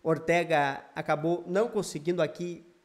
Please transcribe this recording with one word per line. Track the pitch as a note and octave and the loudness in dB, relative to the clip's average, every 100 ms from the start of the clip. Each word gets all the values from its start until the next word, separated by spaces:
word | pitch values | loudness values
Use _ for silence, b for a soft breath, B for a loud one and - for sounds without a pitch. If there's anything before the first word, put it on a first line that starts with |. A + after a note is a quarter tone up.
Ortega | D#3+ D#3+ E3 E3+ E3 D#3 C#3+ C#3 - - | 0 0 2 2 4 2 2 -2 -10 -8
acabou | D#3 D3+ D#3+ F3 F3 | -2 0 2 0 0
não | F#3 A3+ | 0 2
conseguindo | G#3+ F3 D#3 D3+ F3 | -2 -4 -4 -2 0
aqui | D3+ - F3 E3+ - _ | 0 -2 -8 -8 -16 _